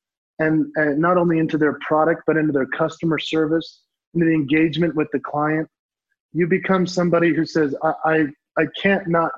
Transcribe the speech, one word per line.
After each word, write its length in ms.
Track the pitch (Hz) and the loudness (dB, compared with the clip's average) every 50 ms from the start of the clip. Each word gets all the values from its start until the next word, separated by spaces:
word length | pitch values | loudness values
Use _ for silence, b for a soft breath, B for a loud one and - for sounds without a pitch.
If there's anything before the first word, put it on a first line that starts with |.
| _ _ _ _ _ _ _ - | _ _ _ _ _ _ _ -2
and, 320 | 156 160 160 156 147 143 - | 0 2 2 2 0 0 -2
and 240 | 156 151 147 139 147 | -2 0 0 0 2
not 180 | 165 175 180 | 2 2 2
only 220 | 180 175 175 165 160 | 2 2 2 2 2
into 180 | 160 151 - | 0 0 0
their 200 | 151 151 147 - - - | 0 0 0 0 -2 -4
product, 380 | - 156 156 156 160 170 160 - | 0 0 2 2 2 0 0 0
but 120 | - 151 | 0 0
into 140 | 156 156 151 | 2 2 0
their 160 | 139 139 131 | 0 0 -2
customer 520 | 131 - - 165 156 - - - 165 156 139 | -2 -2 -4 -4 -4 -4 -4 -2 -2 -2 -2
service, 640 | - - - 160 160 151 160 165 156 - - _ _ _ _ _ _ _ - | -2 -2 -2 0 0 0 0 -2 -2 -6 -14 _ _ _ _ _ _ _ -2
into 120 | 170 170 | 0 2
the 80 | 160 160 | 2 2
engagement 600 | 156 143 127 151 156 160 165 139 156 170 165 139 | 2 0 2 2 2 2 2 0 0 -2 0 0
with 120 | 156 151 151 | -2 -4 -2
the 80 | - 131 | -4 -6
client, 480 | - - - 147 147 151 156 156 160 - _ _ _ _ _ _ _ _ _ _ _ _ - | -6 -6 -4 -2 -2 0 -2 -2 -4 -6 _ _ _ _ _ _ _ _ _ _ _ _ -2
you 140 | 151 175 | -2 0
become 400 | 165 190 185 185 - 190 185 180 | 0 0 0 0 0 0 0 0
somebody 460 | 180 - 180 175 175 165 170 170 170 151 | -2 -2 -2 0 2 2 2 2 2 2
who 120 | 147 160 | 0 -2
says, 300 | - - 165 156 139 135 - - | -2 0 0 0 0 -2 -2 -2
"I, 100 | 160 147 - - | -2 -2 -2 -2
I, 200 | 156 160 160 156 139 147 _ _ _ - | 0 0 0 0 -2 -4 _ _ _ -4
I 80 | - 160 151 - - | -2 -2 -2 -4 -2
can't 260 | - 196 196 185 - | 0 0 0 0 0
not 240 | 170 165 170 165 156 - | 0 0 0 0 -2 -2